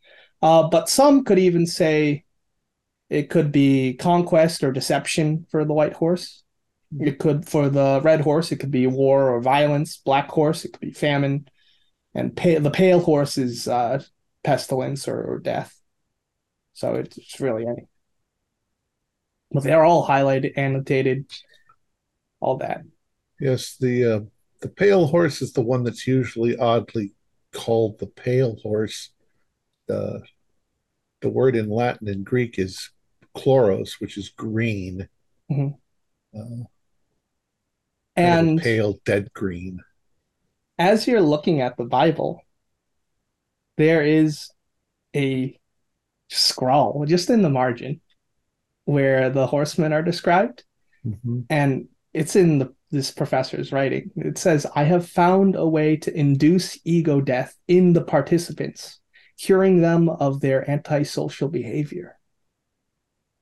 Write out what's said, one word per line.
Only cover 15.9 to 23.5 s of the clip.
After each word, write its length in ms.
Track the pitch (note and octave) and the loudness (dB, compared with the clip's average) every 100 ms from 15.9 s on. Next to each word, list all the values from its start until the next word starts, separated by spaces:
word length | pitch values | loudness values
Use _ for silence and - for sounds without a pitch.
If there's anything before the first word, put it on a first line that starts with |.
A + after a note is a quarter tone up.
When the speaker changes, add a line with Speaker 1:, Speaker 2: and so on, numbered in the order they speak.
| _ _ _ _ _ _ _ _ | _ _ _ _ _ _ _ _
Speaker 1:
So 220 | - B2 B2 | -10 -6 -6
it's, 220 | - - | -8 -16
it's 220 | - - | -20 -6
really 240 | C3+ A2+ A#2 | -6 -4 -6
any. 220 | - - _ _ _ _ _ _ _ _ _ _ _ _ _ _ _ _ | -10 -14 _ _ _ _ _ _ _ _ _ _ _ _ _ _ _ _
But 120 | C#3 | -4
they're 200 | C#3 D#3+ | 2 4
all 240 | D#3+ E3 - | 6 4 2
highlighted, 480 | C#3 C#3 C3+ C#3 - | 2 2 0 -2 -4
annotated, 680 | C#3 C3+ C#3 C3+ C3 C3 C#3 - _ _ _ _ _ _ _ _ _ _ | -4 -4 -2 0 0 -2 -8 -20 _ _ _ _ _ _ _ _ _ _
all 180 | - C3+ | -4 -4
that. 260 | - - D#3+ _ _ _ _ _ | -6 -10 -12 _ _ _ _ _
Speaker 2:
Yes, 360 | C#3 | -2